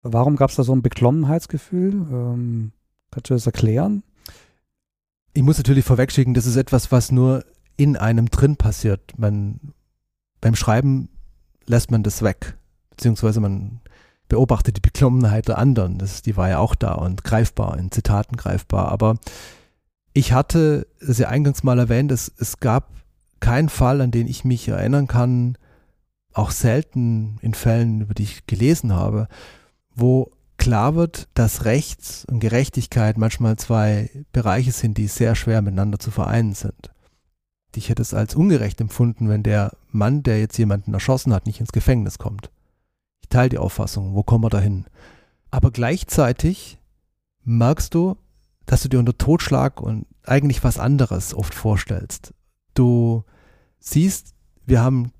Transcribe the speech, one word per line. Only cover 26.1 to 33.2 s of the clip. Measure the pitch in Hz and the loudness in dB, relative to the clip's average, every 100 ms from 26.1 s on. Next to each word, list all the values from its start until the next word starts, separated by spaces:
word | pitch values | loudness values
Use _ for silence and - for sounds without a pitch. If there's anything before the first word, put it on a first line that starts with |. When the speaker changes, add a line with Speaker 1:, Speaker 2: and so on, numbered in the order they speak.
| _ _ | _ _
Speaker 2:
auch | - 82 | -4 -4
selten | - 123 123 160 131 120 113 107 107 | 0 0 0 -2 -4 -2 -2 -4 -6
in | 117 | -6
Fällen, | 110 123 113 117 110 | -2 0 2 2 -2
über | 104 | -4
die | 107 | -4
ich | 104 - - | -6 -8 -6
gelesen | 98 123 170 117 | 0 2 2 0
habe, | 90 98 107 110 - - - _ _ _ | 0 0 -2 -6 -10 -20 -20 _ _ _
wo | 117 123 131 131 _ _ - | -2 2 2 -2 _ _ -2
klar | 120 110 120 | 0 2 0
wird, | 160 170 - - | 0 -2 -4 -6
dass | - 113 - 110 | 0 0 0 0
Rechts | 131 - - - - | 0 -2 -14 -16 -16
und | - 120 | -6 -2
Gerechtigkeit | 110 117 139 - - 120 107 | 0 0 0 -4 -2 0 0
manchmal | 110 | 0